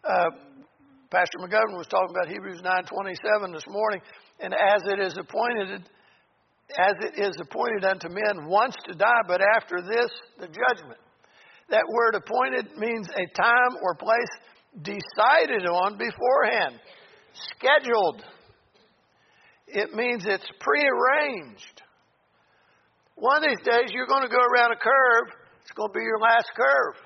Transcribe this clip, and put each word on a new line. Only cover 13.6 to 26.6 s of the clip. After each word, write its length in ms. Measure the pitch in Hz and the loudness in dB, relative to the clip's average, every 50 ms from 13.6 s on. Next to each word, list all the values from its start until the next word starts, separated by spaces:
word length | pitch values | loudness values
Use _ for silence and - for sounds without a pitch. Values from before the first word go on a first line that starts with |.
| 247 247 254 - - | 4 2 0 -2 -4
or 140 | 185 175 | -4 -4
place 340 | - - 214 226 233 240 - - - _ - _ _ _ _ _ 220 147 | -4 0 0 0 0 0 -4 -8 -16 _ -20 _ _ _ _ _ -14 -10
decided 840 | 190 202 - - - - - 208 247 285 330 - - 262 214 180 | -10 -8 -8 -10 -10 -2 2 4 4 6 4 4 2 -2 -2 -2
on 320 | 175 175 180 180 202 214 202 | 0 0 0 0 -2 -2 -4
beforehand, 800 | 226 233 - - 233 247 262 285 285 - 247 220 180 139 120 117 _ - - - - - - _ _ _ _ - - - - _ | -8 -8 -6 -2 0 2 2 2 2 2 0 0 -2 -4 -6 -12 _ -20 -20 -20 -20 -20 -20 _ _ _ _ -18 -18 -18 -16 _
scheduled. 640 | - 247 285 302 277 254 233 220 196 165 131 107 - - - - _ _ _ _ _ _ _ _ _ _ _ _ _ _ _ _ _ _ _ _ _ _ _ _ _ - - | 2 4 4 4 4 2 0 2 2 0 -2 -4 -16 -20 -20 -20 _ _ _ _ _ _ _ _ _ _ _ _ _ _ _ _ _ _ _ _ _ _ _ _ _ -8 -4
It 220 | 202 208 - 202 | -4 -4 -4 -4
means 320 | 214 240 247 240 226 170 | -4 -2 -2 -2 -4 -2
it's 240 | 208 196 190 - - - _ | -2 -4 -4 -4 -12 -18 _
prearranged. 1200 | - - 285 294 294 277 247 233 240 254 269 302 302 294 254 190 151 123 - - - - _ - - _ _ _ _ _ _ _ _ _ _ _ _ _ _ _ _ _ _ _ _ _ _ _ _ _ _ | -2 0 2 2 2 2 2 2 2 2 2 2 0 -2 -4 -8 -12 -14 -20 -20 -20 -20 _ -20 -20 _ _ _ _ _ _ _ _ _ _ _ _ _ _ _ _ _ _ _ _ _ _ _ _ _ _
One 220 | - 240 247 277 | -2 2 2 2
of 140 | 302 302 302 | 4 4 2
these 120 | 247 - - | 0 0 0
days, 300 | - 233 233 247 - - | 2 2 2 2 0 -2
you're 140 | 254 254 240 | -6 -2 0
gonna 180 | 269 269 269 247 | 0 0 0 2
go 140 | 226 247 247 | 2 2 4
around 300 | 240 247 247 240 240 233 | 4 6 4 4 4 2
a 40 | |
curve. 540 | 220 - 220 262 269 262 247 233 226 240 - - - - _ _ _ _ | 0 2 2 4 6 6 6 4 4 2 0 -10 -20 -20 _ _ _ _
It's 80 | - - - | -20 -10 -8
gonna 140 | 214 214 190 | -8 -6 -4
be 100 | 214 226 | -6 -4
your 160 | 226 220 214 | -2 -2 2
last 320 | 214 226 226 233 233 - - | 4 4 4 4 2 0 -2
curve. 400 | - | 0